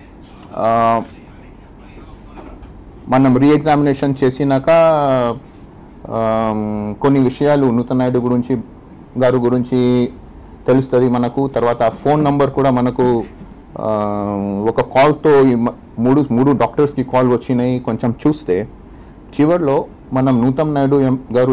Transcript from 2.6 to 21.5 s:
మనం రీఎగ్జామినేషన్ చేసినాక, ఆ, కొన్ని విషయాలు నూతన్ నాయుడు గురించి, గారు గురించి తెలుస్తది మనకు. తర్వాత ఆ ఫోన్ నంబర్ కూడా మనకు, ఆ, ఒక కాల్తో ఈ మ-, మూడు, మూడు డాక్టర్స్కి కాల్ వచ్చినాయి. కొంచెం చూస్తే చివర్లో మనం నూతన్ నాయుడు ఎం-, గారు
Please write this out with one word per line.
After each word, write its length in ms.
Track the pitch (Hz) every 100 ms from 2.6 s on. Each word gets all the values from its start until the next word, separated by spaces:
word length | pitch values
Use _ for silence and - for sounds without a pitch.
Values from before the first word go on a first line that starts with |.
| - - - - -
మనం 300 | 131 135 123
రీఎగ్జామినేషన్ 800 | 143 147 151 147 143 135 139 135
చేసినాక, 460 | 127 131 139 135 147 165 165 151 143 131 120 113 - - - - - - - 113
ఆ, 120 | 113 110 110 107 107 107 104 104
కొన్ని 180 | 139 139
విషయాలు 460 | 123 - 147 143 131
నూతన్ 340 | 120 123 127
నాయుడు 200 | 127 127
గురించి, 380 | 123 123 123 123 - - - - - 123
గారు 140 | 127 127
గురించి 720 | 120 123 120 127 123 123 123 - - - - - -
తెలుస్తది 420 | 131 131 127 127
మనకు. 380 | 123 123 139 135
తర్వాత 360 | 131 120 117
ఆ 60 | 117
ఫోన్ 340 | - 139 151
నంబర్ 260 | 147 143 135
కూడా 200 | 135 135
మనకు, 540 | 123 123 123 123 117 101 - - - - -
ఆ, 100 | 110 107 104 104 101 101 101 98 110
ఒక 120 | 123
కాల్తో 640 | 120 131 151 151 156 139 135
ఈ 40 | 120
మ-, 140 | 120 - - -
మూడు, 260 | 120 143 135
మూడు 200 | 117 135
డాక్టర్స్కి 520 | 120 113 - 143 139
కాల్ 260 | 127 127 127
వచ్చినాయి. 500 | 117 - 123 127 123
కొంచెం 360 | 127 110 120 117 -
చూస్తే 400 | - - 90 113 - - - - - - -
చివర్లో 440 | 151 175 143 147 - - -
మనం 280 | 131 135 123
నూతన్ 300 | 127 131 151 143
నాయుడు 260 | 135 143
ఎం-, 340 | 131 131 131 123
గారు 140 | 127